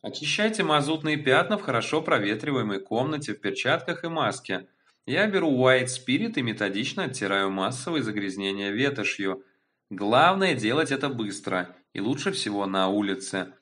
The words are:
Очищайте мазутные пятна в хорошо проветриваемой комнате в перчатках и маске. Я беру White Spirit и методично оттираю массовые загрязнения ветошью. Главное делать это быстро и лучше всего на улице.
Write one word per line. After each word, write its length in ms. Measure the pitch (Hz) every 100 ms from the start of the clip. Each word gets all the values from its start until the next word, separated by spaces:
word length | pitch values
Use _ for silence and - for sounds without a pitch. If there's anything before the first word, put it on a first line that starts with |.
Очищайте 600 | - - 147 - 214 220
мазутные 540 | 170 151 139 160 151 151
пятна 400 | 147 143 170 208
в 40 |
хорошо 400 | - 117 110 151
проветриваемой 760 | - 143 101 107 151 131 107 98
комнате 540 | - 110 143 151 147
в 80 | 104
перчатках 640 | 101 98 120 165 - 165 170
и 20 |
маске. 600 | 165 120 95 - 92 87 _ _ _ -
Я 220 | 147 214
беру 240 | 190 165
White 360 | 127 127 127 123
Spirit 460 | - - 135 214 -
и 60 |
методично 600 | 120 107 101 98 131 -
оттираю 480 | 165 - 98 98 98
массовые 500 | 98 95 - - 160
загрязнения 680 | 113 104 101 95 98 98 101
ветошью. 720 | 104 139 110 98 - 98 95 - _ _ _ _
Главное 640 | 98 104 120 165 190 190 131
делать 360 | 107 135 156
это 180 | 135 143
быстро 680 | 123 104 95 - 92 92 - _
и 60 | -
лучше 320 | 101 107 196
всего 340 | - - 101 98
на 220 | 95 95
улице. 680 | 104 101 95 - 95 90 -